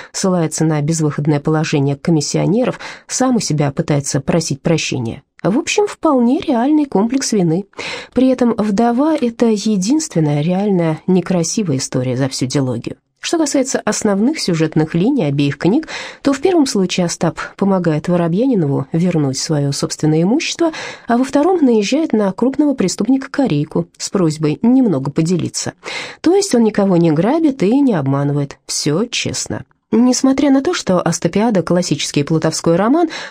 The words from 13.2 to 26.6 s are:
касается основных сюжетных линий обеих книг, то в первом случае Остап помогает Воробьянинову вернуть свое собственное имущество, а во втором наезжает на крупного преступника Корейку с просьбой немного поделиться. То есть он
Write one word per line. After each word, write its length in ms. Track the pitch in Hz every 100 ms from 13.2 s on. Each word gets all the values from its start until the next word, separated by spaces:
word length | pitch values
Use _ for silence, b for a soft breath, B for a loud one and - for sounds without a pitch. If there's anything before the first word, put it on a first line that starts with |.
| - 339
касается 420 | 302 285 262 247
основных 580 | - 208 214 196 233 320
сюжетных 560 | - 165 156 156 156
линий 300 | 170 202 285
обеих 340 | 147 143 143 139
книг, 300 | - 262 311 B B B
то 100 | -
в 80 | 277
первом 240 | 381 349
случае 420 | 262 202 185 - 170
Остап 340 | - 170 - - -
помогает 500 | 202 190 170 151 165
Воробьянинову 800 | 175 170 175 269 220 147 135 135
вернуть 440 | 160 180 165 139 -
свое 360 | - 151 143
собственное 500 | 143 160 - 151 156
имущество, 480 | 175 277 - - 330 320 B B -
а 80 | 233
во 60 |
втором 400 | 262 285 320 370
наезжает 480 | 269 220 202 277 311
на 180 | 220 196
крупного 440 | 190 240 269 302
преступника 540 | 277 185 - 202 269 -
Корейку 600 | - 254 147 151 175 165 -
с 120 | -
просьбой 500 | 196 165 151 151 151
немного 480 | 226 262 240 139 139
поделиться. 640 | 143 160 180 127 - - - B B B B
То 160 | 311 392
есть 180 | 392
он 80 | 240